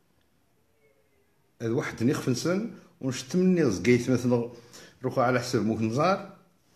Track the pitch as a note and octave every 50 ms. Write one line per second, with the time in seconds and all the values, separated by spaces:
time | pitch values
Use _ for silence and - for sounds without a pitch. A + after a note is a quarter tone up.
0 | _ _ _ _ _ _ _ _ _ _ _ _ _ _ _ _ _ _ _ _
1 | _ _ _ _ _ _ _ _ _ _ _ - A#2+ A2+ A#2 D3 - - - -
2 | A2+ C3 D#3 - - C3+ B2 - - D#3+ F3+ G3+ A3+ A3+ - - - - _ -
3 | - C3+ B2+ - - - - F3+ F#3 F#3 F#3 E3+ D#3 B2 F#2+ F2 F2 B2 B2 A#2+
4 | - C3 B2+ A#2+ B2 B2 B2 A#2+ A#2 - - - - - - - - - _ -
5 | C3 C3 B2 C3+ A#2+ B2 B2+ B2 A#2+ - - A#2 G2+ A2 A2 G#2+ A2+ A2 A2+ C3+
6 | D#3 F3+ G3 G3 - - - - _ _ _ _ _ _ _